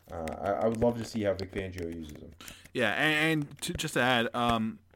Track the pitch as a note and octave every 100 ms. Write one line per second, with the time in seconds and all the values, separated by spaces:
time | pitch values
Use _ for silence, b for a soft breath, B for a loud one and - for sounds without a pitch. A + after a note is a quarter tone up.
0 | - F2 D#2+ - F#2 G2+ A2+ A2+ A2+ A#2
1 | A2 A#2 G2+ F2+ F#2 G2+ F#2+ F#2 E2+ E2+
2 | D#2 D2 C#2 - B B B B2+ A2+ G2
3 | D3+ D3+ D#3+ D#3 D3 - - E3+ D#3 D#3
4 | B2 B2 A#2 B2 A#2+ A#2 A2 - -